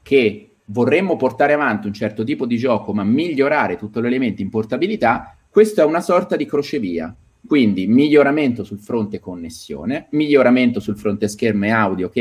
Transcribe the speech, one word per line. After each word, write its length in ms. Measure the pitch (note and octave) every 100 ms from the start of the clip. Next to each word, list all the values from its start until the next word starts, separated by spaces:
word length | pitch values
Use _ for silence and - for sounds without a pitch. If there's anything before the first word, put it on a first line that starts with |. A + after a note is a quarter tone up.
che 480 | - C#3 A2+ G2+ - _ -
vorremmo 500 | G#2 A#2 D3+ F#3+ D3+
portare 380 | B2+ A#2+ D3
avanti 320 | D3 C#3 G#2 G#2
un 80 |
certo 280 | G2 G#2+ -
tipo 220 | A2+ D3
di 140 | B2 A#2
gioco, 340 | B2+ A2 -
ma 100 | G#2
migliorare 760 | G2+ C3 F3 C#3 C#3 D3 G#2 F2+
tutto 240 | G#2 A#2+
l'elemento 420 | A#2+ B2+ B2+ F#2+
in 80 | G2
portabilità, 840 | D3 - B2+ F3+ A3 - A#2+ - - _
questo 320 | - G#3+ G#3
è 40 |
una 180 | D3+ E3
sorta 340 | F3+ F3+ F3+ D#3+
di 80 |
crocevia. 720 | C#3+ C#3+ C#3 D3 G2 E2 D#2+ - _ _ -
Quindi 380 | D3+ A2 F#2 F#2+
miglioramento 760 | A#2+ D3+ D3 C#3 D3 C#3+ A2+
sul 160 | G2 G2+
fronte 400 | - A#2+ G2+ G2
connessione, 880 | - F2+ E2 D#2+ - D2 E2+ D3 -
miglioramento 680 | D3+ D3+ C#3+ B2 B2 B2 G#2+
sul 180 | G#2+ G2+
fronte 280 | G#2+ G2+ G#2+
schermo 360 | - A#2 G2+
e 60 | G#2
audio, 400 | A2+ G#2 F#2 F2+
che 100 | -